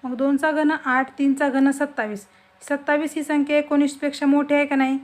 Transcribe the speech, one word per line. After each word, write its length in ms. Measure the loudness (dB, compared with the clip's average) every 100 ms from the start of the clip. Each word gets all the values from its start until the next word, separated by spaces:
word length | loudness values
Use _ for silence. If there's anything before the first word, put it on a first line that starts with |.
मग 120 | -8 -2
दोनचा 340 | 0 2 0
घन 200 | 0 0
आठ, 380 | 0 0 0 -2 -2
तीनचा 300 | 0 2 0
घन 220 | 2 2
सत्तावीस. 560 | 2 -4 -4 -6 -6 -12 _ _ _
सत्तावीस 520 | -6 -6 0 0 0 -6
ही 60 |
संख्या 340 | -2 0 2 0
एकोणीसपेक्षा 680 | 2 2 0 0 -6 -2 2
मोठी 280 | 2 2
आहे 120 | 0 2
का 100 | 0
नाही? 220 | 0 -2